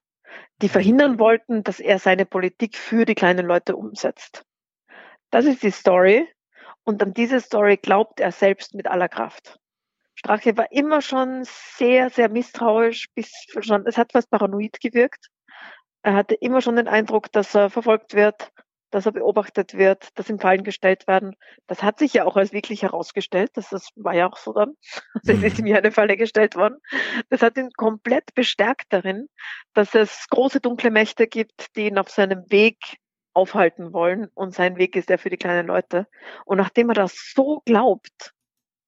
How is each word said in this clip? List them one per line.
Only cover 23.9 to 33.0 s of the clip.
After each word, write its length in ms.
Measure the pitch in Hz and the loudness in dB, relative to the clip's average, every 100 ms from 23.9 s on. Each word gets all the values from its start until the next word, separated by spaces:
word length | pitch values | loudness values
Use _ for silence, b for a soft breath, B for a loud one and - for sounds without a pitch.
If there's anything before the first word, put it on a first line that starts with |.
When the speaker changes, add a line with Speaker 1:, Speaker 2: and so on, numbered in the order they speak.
| - | -10
Speaker 1:
war 180 | 196 | -4
ja 160 | 170 180 | 0 -2
auch 80 | - | -4
so 160 | - | -8
dann. 180 | 220 208 302 B B B | -2 -2 -4 B B B
<laughs> 0 | |
Also 180 | - - | -8 0
es 100 | 214 | 2
ist 160 | 208 - | 2 0
Speaker 2:
Mhm. 80 | 214 | 2
Speaker 1:
ihm 60 | |
ja 40 | 208 | 4
eine 160 | 214 | 2
Falle 240 | 220 208 196 | 2 0 0
gestellt 400 | 226 214 226 175 | 0 2 2 2
worden. 220 | 208 285 B 277 B 247 - | -2 -2 B -6 B -6 -4
Das 140 | 254 | 0
hat 160 | 233 262 | 0 0
ihn 120 | 254 - | -10 -4
komplett 580 | 220 220 233 254 - | -4 -2 -2 -2 -2
bestärkt 520 | - 240 - 208 269 - | -4 -2 0 -2 -2 -4
darin, 400 | 190 190 196 285 _ B B B | -4 -4 -8 -10 _ B B B
dass 200 | - 208 | 0 2
es 320 | 226 208 - - | 2 0 -4 -4
große 300 | - 262 269 | 0 0 0
dunkle 300 | 240 240 240 | -4 -2 0
Mächte 360 | 214 214 - 226 | 2 0 0 -2
gibt, 500 | 226 214 - - - | -2 -8 -8 -16 -6
die 120 | 208 | -2
ihn 100 | 196 | -2
auf 100 | 190 | -4
seinem 360 | - 196 185 180 | -2 -2 -2 0
Weg 300 | 202 220 - - - | 4 4 0 -20 -20